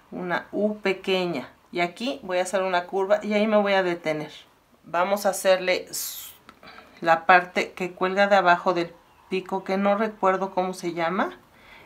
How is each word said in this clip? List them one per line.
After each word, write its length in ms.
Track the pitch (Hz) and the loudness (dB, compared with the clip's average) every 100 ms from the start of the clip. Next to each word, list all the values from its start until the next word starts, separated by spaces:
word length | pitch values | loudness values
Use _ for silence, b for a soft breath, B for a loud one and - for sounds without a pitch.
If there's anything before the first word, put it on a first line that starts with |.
| - | -14
una 360 | 175 180 165 - | -8 -4 -4 -4
U 240 | 196 208 214 | -2 -2 -2
pequeña. 720 | 196 190 - 190 180 143 - - _ | -4 -2 -2 0 0 -4 -8 -16 _
Y 80 | 180 | -4
aquí 400 | 175 - 247 - | -4 -4 -8 -8
voy 160 | 185 180 | -4 -2
a 40 | |
hacer 200 | 185 196 | 0 -2
una 220 | 190 180 | 0 0
curva 360 | 175 196 190 208 | -2 -2 0 0
y 100 | 208 | 2
ahí 140 | 208 220 | 0 4
me 100 | 208 | 2
voy 160 | 202 | 4
a 100 | 196 | 2
detener. 480 | 180 170 156 151 151 - - _ _ _ | 2 -2 -4 -4 -6 -14 -20 _ _ _
Vamos 420 | - 170 185 202 | -6 -2 0 0
a 60 | 202 | -2
hacerle 560 | 190 196 185 185 180 - | 0 2 2 2 -2 -4
s-, 440 | - - - - - - - B B B B | -10 -10 -12 -18 -20 -20 -20 B B B B
la 240 | 170 165 | 2 2
parte 480 | - 180 175 196 - | 6 6 4 -4 -6
que 200 | - 180 | -6 -8
cuelga 340 | - 185 190 202 | -2 -2 2 4
de 100 | 202 | 4
abajo 380 | 180 175 185 | 6 4 2
del 180 | 170 170 - _ _ - | -2 -4 -8 _ _ -6
pico, 340 | 185 185 190 | -6 -4 -6
que 140 | 190 190 | -2 0
no 180 | 202 202 | 2 2
recuerdo 560 | 220 - 190 190 190 | 0 0 0 2 -2
cómo 220 | 180 185 | -2 -4
se 180 | 185 175 | -4 -6
llama. 460 | 165 165 190 339 - _ b b b | -2 -2 0 -2 -6 _ b b b